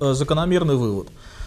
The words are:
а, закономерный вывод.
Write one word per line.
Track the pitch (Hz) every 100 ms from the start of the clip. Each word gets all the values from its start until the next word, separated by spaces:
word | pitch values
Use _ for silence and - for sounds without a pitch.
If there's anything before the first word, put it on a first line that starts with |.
а, | 143
закономерный | 131 143 156 170 180 160 131
вывод. | 113 98 - - - -